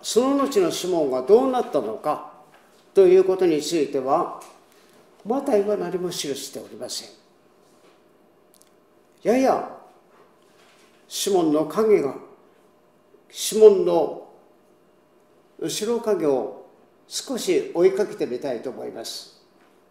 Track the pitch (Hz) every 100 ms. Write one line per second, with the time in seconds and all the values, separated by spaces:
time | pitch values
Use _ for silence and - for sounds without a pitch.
0 | - 220 262 277 262 208 170 - 180 170
1 | 143 127 127 226 262 247 240 147 110 107
2 | 151 139 - - - - _ _ _ 196
3 | 185 185 185 185 180 151 147 165 139 139
4 | 131 156 - - - - _ _ _ -
5 | _ _ 196 269 277 208 202 196 175 180
6 | 175 - 151 127 - 120 107 110 - -
7 | - - _ _ _ _ _ _ _ _
8 | _ _ _ _ _ _ _ _ _ _
9 | _ _ 185 254 254 139 - - - _
10 | _ _ _ _ _ _ _ _ _ _
11 | - - 196 190 160 151 151 208 220 190
12 | 139 - - - _ _ _ _ _ _
13 | _ _ _ - - 214 214 185 175 170
14 | - - - - _ _ _ _ _ _
15 | _ _ _ _ _ - 160 - 214 233
16 | 220 185 151 131 - - - _ _ _
17 | - - - 247 196 151 - 165 190 190
18 | 196 - 135 120 143 117 131 110 123 120
19 | 110 - - _ _ _ _ _ _